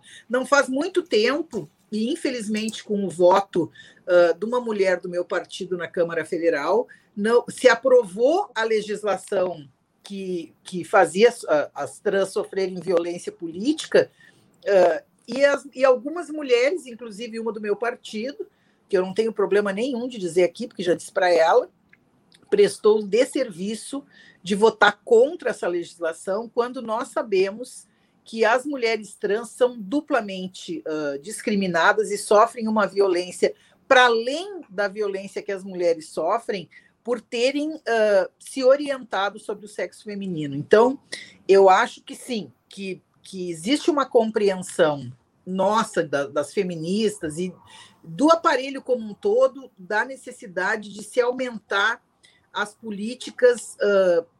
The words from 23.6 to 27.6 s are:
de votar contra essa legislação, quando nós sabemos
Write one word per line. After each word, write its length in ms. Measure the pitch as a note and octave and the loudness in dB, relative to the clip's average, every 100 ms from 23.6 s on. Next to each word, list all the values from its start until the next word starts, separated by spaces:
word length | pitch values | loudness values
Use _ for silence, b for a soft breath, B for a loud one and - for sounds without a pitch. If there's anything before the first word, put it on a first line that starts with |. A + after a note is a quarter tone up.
| G3 A3 - C#4 - b b b | -8 -8 -10 -12 -12 b b b
de 140 | F3 G3 | -4 4
votar 460 | A3 A3 G3+ - | 4 6 2 2
contra 460 | - A3+ C4+ F4 A#3+ | 4 4 4 0 -6
essa 180 | G#3 F#3+ | -4 -4
legislação, 800 | F3 E3 - E3 E3 - G3 A#3 | -4 -6 -6 -6 -6 -6 -6 -6
quando 340 | - A#3+ B3+ | -4 -4 -4
nós 280 | A3 A3 C#4 | -6 -6 -6
sabemos 760 | - B3+ G3 F#3+ G#3+ | -6 -2 0 0 -4